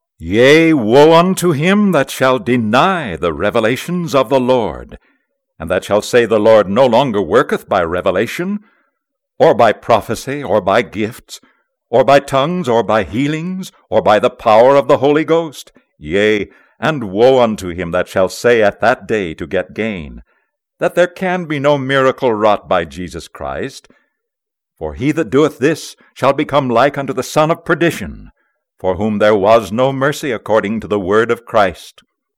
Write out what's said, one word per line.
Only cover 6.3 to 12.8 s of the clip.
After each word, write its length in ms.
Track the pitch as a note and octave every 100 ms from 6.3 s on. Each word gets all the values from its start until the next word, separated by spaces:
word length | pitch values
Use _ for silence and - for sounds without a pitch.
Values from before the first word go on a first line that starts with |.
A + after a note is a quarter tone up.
| A2
Lord 300 | G#2+ A2 F#2+
no 160 | G#2 C3+
longer 340 | A#2+ C#3+ G#2
worketh 480 | D#2+ A2 D3 A3 -
by 140 | G2+
revelation, 800 | E2+ F2 F2+ F2+ A#2 - F3+ G#3 _ _ _ _ _ _ _ -
or 140 | D3+
by 200 | C3 A#2
prophecy, 680 | - - A2+ - A2+ - D3
or 200 | B2+ G#2
by 180 | F#2+ G#2+
gifts, 600 | F#2 G2 G#2+ - - - _ _ _ _ -
or 120 | A#2+
by 160 | A#2 C#3
tongues, 480 | - C3+ C#3+ F3+ C#3
or 160 | A#2